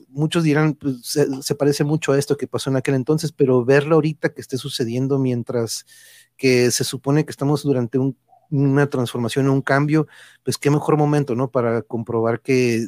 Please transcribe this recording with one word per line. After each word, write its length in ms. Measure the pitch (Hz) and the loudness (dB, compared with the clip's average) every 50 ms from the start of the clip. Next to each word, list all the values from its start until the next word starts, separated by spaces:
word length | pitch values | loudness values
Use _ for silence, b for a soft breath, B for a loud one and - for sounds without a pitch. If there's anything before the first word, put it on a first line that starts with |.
| _ _ | _ _
muchos 340 | - 143 156 160 - 175 165 | -4 -4 -2 -2 0 0 2
dirán, 320 | 151 143 156 156 156 143 | 2 2 2 2 0 0
pues, 260 | - 147 143 127 120 - | -2 -4 -6 -6 -6 -8
se, 380 | - - 151 143 139 135 135 | -4 0 0 0 0 -2 -4
se 140 | 139 - 143 | -6 -6 -4
parece 280 | - 143 147 143 - 151 | 0 0 0 0 0 0
mucho 300 | 147 156 160 - - 139 | -2 -2 -2 0 0 0
a 60 | 139 | 0
esto 180 | 143 - 139 | 0 0 -2
que 100 | - 127 | -4 -4
pasó 220 | - - 113 - 135 | -6 -8 -6 -4 -2
en 80 | 135 | -2
aquel 180 | 131 - - 139 | -2 0 0 -2
entonces, 380 | 131 120 - 156 156 - 147 - | 0 0 0 -2 -2 -2 -4 -4
pero 320 | - 147 127 127 127 117 | -2 0 2 2 2 4
verlo 300 | 127 139 147 143 156 165 | 4 4 4 4 4 2
ahorita 340 | 160 151 156 147 - - 156 | 2 2 0 -2 -4 -6 -6
que 120 | - - | -6 -10
esté 160 | - - 135 | -10 -10 -8
sucediendo 600 | 123 - 139 - - 123 113 117 127 135 135 143 135 | -8 -8 -8 -6 -6 -4 -4 -2 -2 -2 0 0 0
mientras 680 | 131 127 123 120 113 - 120 120 117 110 - - b b b b b b b b b b _ | 0 0 -2 -2 -4 -4 -4 -4 -4 -4 -6 -10 b b b b b b b b b b _
que 340 | - - 131 127 123 123 123 | 0 2 4 4 4 4 2
se 120 | - - 135 | 2 0 -2
supone 420 | - - 127 - 139 143 156 151 | -4 -6 -4 -2 0 2 2 0
que 60 | - | -2
estamos 320 | 117 - 143 143 151 135 - | -4 -4 -2 0 0 0 0
durante 340 | 143 135 127 120 113 - | 0 0 0 0 0 0
un, 180 | 131 131 135 127 - _ _ _ _ _ _ | 0 0 -2 -4 -6 _ _ _ _ _ _
una 360 | 156 135 143 139 135 143 143 | -2 0 2 2 4 2 2
transformación, 640 | 139 - 131 120 - - 123 120 107 - 143 135 139 | 2 0 -2 -4 -4 -4 -4 -4 -2 -2 0 2 2
un 120 | 135 139 | 2 0
cambio, 460 | 131 - 135 139 147 147 151 156 147 B B B B B B B _ | 0 0 0 0 2 2 0 0 0 B B B B B B B _
pues 140 | 131 117 | -8 -6
qué 120 | - - 143 | -2 0 2
mejor 280 | 147 147 - - 156 | 2 2 2 2 2
momento, 380 | 151 147 147 147 147 139 131 117 | 2 2 2 2 0 0 0 -2
¿no? 140 | 120 135 127 | -2 -2 -2
Para 320 | - 127 117 117 117 113 | -2 0 0 0 0 -2
comprobar 600 | - - - 117 113 - 117 113 113 113 120 120 | -4 -4 -6 -6 -4 -4 -2 0 0 0 -2 -2
que 460 | - - 131 127 127 120 117 113 117 | -2 0 0 2 2 2 0 -2 -2